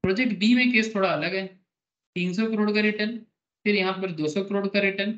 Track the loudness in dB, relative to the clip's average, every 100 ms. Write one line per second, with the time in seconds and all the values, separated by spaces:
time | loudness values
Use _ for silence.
0 | 0 0 0 2 4 4 4 2 2 0
1 | 0 0 -2 -4 -8 -14 _ _ _ _
2 | _ -4 -4 0 -2 0 2 2 0 0
3 | -4 -6 -14 _ _ _ 0 0 0 -2
4 | -6 -4 -2 -2 -2 -2 0 0 0 -2
5 | -4